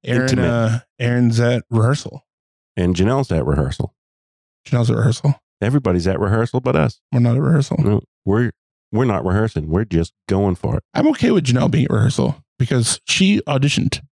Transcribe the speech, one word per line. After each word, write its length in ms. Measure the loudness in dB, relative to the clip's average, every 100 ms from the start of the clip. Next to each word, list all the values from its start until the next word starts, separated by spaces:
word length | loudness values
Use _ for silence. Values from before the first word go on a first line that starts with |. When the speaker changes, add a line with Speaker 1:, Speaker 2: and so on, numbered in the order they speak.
Speaker 1:
Aaron, 160 | -2 -2
Speaker 2:
intimate. 240 | 0 0 0
Speaker 1:
uh, 300 | 0 0 -2 _ _
Aaron's 400 | -2 2 2 2
at 220 | 2 0 -2
rehearsal. 540 | 0 2 0 -6 -16 _ _ _ _ _ -2
Speaker 2:
And 180 | -2
Janelle's 360 | 2 2 0 0
at 120 | -2
rehearsal. 480 | 0 0 -2 -4 -8 _ _ _ _ _ _ _ -4
Speaker 1:
Janelle's 220 | 0 2
at 40 |
rehearsal. 400 | 2 0 0 -2 -2 _ _
Speaker 2:
Everybody's 460 | -2 0 0 0 0
at 120 | -2
rehearsal 400 | 0 0 0 -2
but 140 | 0 0
us. 240 | 0 -4 _
Speaker 1:
We're 80 | 0
not 160 | 2
at 60 | 2
rehearsal. 360 | 2 0 0 -2
Speaker 2:
No, 220 | 0 0 -4 _
we're, 280 | -2 0 -2 -6 _ _ _
we're 100 | -2
not 200 | 0 0
rehearsing. 420 | 0 0 0 -4 -2
We're 160 | -2
just 280 | 0 -2 -2 _ -4
going 260 | 0 0
for 220 | -2 -4 -6
it. 60 | _
Speaker 1:
I'm 140 | 0 0
okay 220 | 2 0
with 120 | 2
Janelle 260 | 2 0 2
being 140 | 0
at 60 | 0
rehearsal 500 | 2 0 0 -2 -4 _ -6
because 440 | -2 0 -2 -4
she 360 | -6 0 2 2
auditioned. 600 | 0 0 0 0 -2 -6 -14